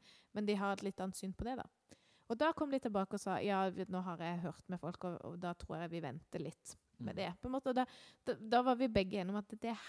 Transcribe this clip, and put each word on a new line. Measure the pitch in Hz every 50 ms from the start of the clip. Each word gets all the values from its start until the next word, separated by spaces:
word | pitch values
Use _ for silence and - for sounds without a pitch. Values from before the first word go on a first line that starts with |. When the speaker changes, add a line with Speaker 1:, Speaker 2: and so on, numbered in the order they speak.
| - - - - - _
Speaker 1:
men | - 202 208
de | 208 208
har | 190 202 196
et | 196 196
litt | 202 196 - -
annet | 185 190 185
syn | - - 190 180
på | - -
det | 233 262 226
da. | - - _ _ _ _ - - _ _ _ _ _ -
Og | 233 226
da | 294 320
kom | 320 - 311 285
de | 277 262
tilbake | - 233 202 196 190 - -
og | 202
sa, | - 202 185 117
«Ja, | - 202 196 190 190 190
vi, | 180 190 185 185
nå | 185 185
har | 180 185 170 170
jeg | 170 170 175 175
hørt | 170 160 151 - - -
med | 185 175
folk, | - 160 175 - -
og, | 175 175 - -
og | - 170 180
da | 185 175 175
tror | - - - - 160
jeg | 170 165
vi | 170 170
venter | 160 139 - 165 - _ - -
litt | 151 160 - - _ - - - _ _ _ -
med | - - -
Speaker 2:
Mm. |
Speaker 1:
det.» | 175 190 170 180 -
På | - 247
en |
måte, | 254 269 - 269 247
da, | 254 254 - - - - - - _ _
da, | - -
da | - 214 220 233 240
var | 247 262 247
vi | 233 262 247
begge | 220 202 190 185 196 202
enige | 180 185
om | 196
at | 208 202 -
det | 220 214 - 233
er | 226 208 -